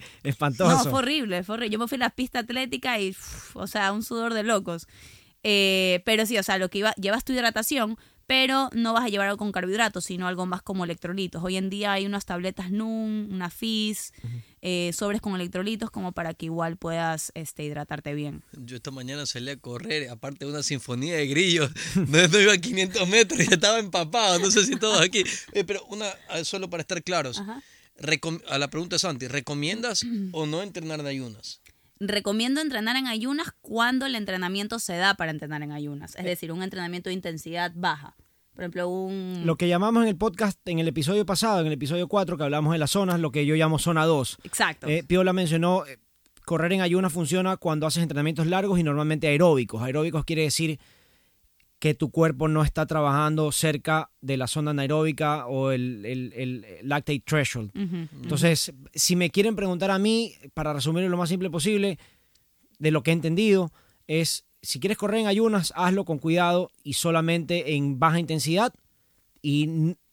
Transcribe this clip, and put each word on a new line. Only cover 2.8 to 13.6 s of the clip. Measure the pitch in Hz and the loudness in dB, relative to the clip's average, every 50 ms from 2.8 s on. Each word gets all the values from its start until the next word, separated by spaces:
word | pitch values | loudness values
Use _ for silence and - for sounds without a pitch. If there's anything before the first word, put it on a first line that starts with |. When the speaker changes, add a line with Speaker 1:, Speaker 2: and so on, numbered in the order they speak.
| - 262 240 214 | -4 -2 -2 -2
Speaker 2:
y, | 196 190 | -2 -4
uf, | 190 - - - - - - - - | -4 -8 -12 -14 -14 -16 -16 -14 -12
o | - 190 - | -10 -8 -6
sea, | - 214 196 196 202 | -4 -2 0 0 0
un | 220 214 | -2 -4
sudor | - 240 233 233 233 233 | -4 -4 -4 -2 -2 -2
de | 220 208 | -2 0
locos. | 226 220 196 190 185 170 165 - - - - - - - - - _ _ _ - | 2 2 0 0 -2 -8 -10 -10 -14 -20 -20 -20 -20 -20 -20 -20 _ _ _ 0
Eh, | 214 208 202 196 190 190 190 185 185 180 175 - | 2 4 4 4 4 4 4 4 2 2 2 2
pero | 233 220 220 220 | 2 2 2 2
sí, | 208 247 202 | 2 0 0
o | 185 | 0
sea, | - 190 190 | 0 0 0
lo | 185 180 | 0 -2
que | - 196 | -2 0
iba, | 202 214 - | 0 0 0
llevas | - 190 196 214 247 - | 0 -2 -2 -2 -2 -2
tu | - 262 | -2 -2
hidratación, | 247 240 226 226 - - - 302 269 220 214 226 - _ _ _ _ _ | 0 0 0 0 -2 -2 -2 0 0 -2 -2 -4 -8 _ _ _ _ _
pero | - 262 262 262 262 269 269 269 - - | 0 2 4 4 4 4 2 0 0 0
no | 233 233 226 226 | -2 0 2 2
vas | 226 247 | 2 2
a | 233 | 0
llevar | 202 196 196 196 | 0 0 0 0
algo | 202 202 | 0 -2
con | 208 208 | -4 -4
carbohidratos, | 190 185 180 180 196 220 233 214 - 180 - | -4 -4 -4 -2 0 0 0 0 0 -4 -8
sino | - 185 180 185 180 | -6 -6 -4 -4 -4
algo | 185 175 180 | -2 -2 -4
más | 185 180 175 | -4 -4 -6
como | - - 196 190 175 | -6 -6 -4 -4 -4
electrolitos. | 170 165 - - 170 180 196 190 175 - 160 170 | -4 -6 -6 -8 -6 -4 -4 -4 -6 -6 -6 -4
Hoy | 180 185 190 | -2 -2 -2
en | 190 190 | -2 -4
día | 196 202 208 202 | -4 -4 -2 -2
hay | 196 196 196 | 0 0 -2
unas | 202 202 196 - | -2 -4 -6 -6
tabletas | - 185 175 180 190 190 - 185 180 | -6 -6 -6 -6 -6 -6 -6 -6 -4
Nuun, | 202 208 220 226 226 226 220 214 214 214 208 208 | -4 -4 -2 -2 -4 -4 -4 -4 -4 -4 -6 -6
una | 190 185 180 170 | -6 -6 -6 -8
Fizz, | - - | -8 -6